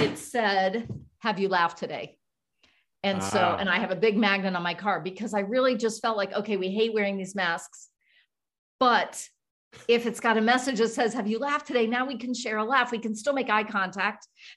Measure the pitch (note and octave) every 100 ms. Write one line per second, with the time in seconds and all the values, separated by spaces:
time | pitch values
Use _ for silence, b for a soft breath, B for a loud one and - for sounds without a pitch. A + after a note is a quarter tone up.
0 | - - - B3 G#3+ G3 F#3+ G#3+ A3+ -
1 | - _ A3+ F#3+ G3 F3+ E3+ - E3+ C#3+
2 | D3 _ _ _ _ _ b b b _
3 | G3 F#3+ G3 G3+ F3+ - G3 F3+ F#3+ F#3
4 | A3+ G3+ G3+ G3 F#3+ F3+ F3 E3+ G3+ F3+
5 | E3 F#3 G#3+ G#3 G3 B3+ B3+ A#3 A3+ G#3+
6 | A#3 G#3+ G3 - G#3 G3+ F#3 G3+ A3+ G#3+
7 | G3+ G3 F#3 G3 F3 E3+ - - - _
8 | b b b _ _ _ _ _ B3 F3+
9 | E3+ - - _ _ _ _ - - A#3
10 | A#3+ A#3 A#3 A3+ A3 B3+ B3+ A3+ A3+ A3+
11 | A#3 B3 G3+ A3+ C#4 D4 C#4+ B3 A3+ A#3+
12 | C4 A#3+ B3 A#3+ A#3 G#3+ G#3+ C4 A#3+ A#3
13 | A3+ G#3+ - C#4 B3 G#3+ A3 G#3 F#3 G3
14 | G3 A3 - B B